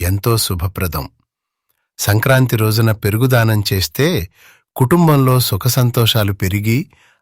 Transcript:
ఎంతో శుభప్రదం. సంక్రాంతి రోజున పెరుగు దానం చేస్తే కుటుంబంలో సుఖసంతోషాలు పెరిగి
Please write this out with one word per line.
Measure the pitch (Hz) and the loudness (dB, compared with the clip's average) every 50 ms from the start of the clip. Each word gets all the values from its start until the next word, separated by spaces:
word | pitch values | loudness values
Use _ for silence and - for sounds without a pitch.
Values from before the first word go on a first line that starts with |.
ఎంతో | 87 90 98 98 - 117 113 | -4 -4 -2 -2 0 0 0
శుభప్రదం. | 110 - - 95 82 92 92 - 95 92 85 76 73 - - _ _ _ _ _ _ _ _ _ _ _ _ _ _ _ _ _ - | 0 -2 -4 -4 -4 -6 -6 -4 -6 -6 -6 -6 -8 -12 -14 _ _ _ _ _ _ _ _ _ _ _ _ _ _ _ _ _ -4
సంక్రాంతి | - 104 104 107 - - 131 131 131 120 123 | -2 0 0 2 2 2 2 2 2 2 0
రోజున | 110 110 107 107 117 113 113 | 0 0 0 0 2 2 0
పెరుగు | 107 - - 101 101 110 131 | 0 0 -2 -2 0 0 0
దానం | 127 127 117 113 110 107 104 | 2 2 2 2 2 0 0
చేస్తే | 98 - 104 95 - - - - 139 175 175 101 82 - _ _ _ - _ _ _ _ - | -2 -2 -4 -4 -4 -4 -2 -2 -2 0 0 -2 -6 -8 _ _ _ -20 _ _ _ _ -4
కుటుంబంలో | - 131 123 175 175 170 156 147 139 131 127 127 123 | -4 0 2 4 4 4 4 4 4 4 2 2 2
సుఖసంతోషాలు | 117 - 104 92 - 123 - 131 123 120 - 123 113 110 - 113 101 101 101 | 0 -2 -4 -4 -2 -2 0 0 0 0 2 0 0 2 0 0 -2 -2 -2
పెరిగి | - 98 92 98 104 104 110 113 139 - - _ _ _ _ _ _ | -4 -4 -4 -4 -2 -2 -2 -2 -2 -4 -6 _ _ _ _ _ _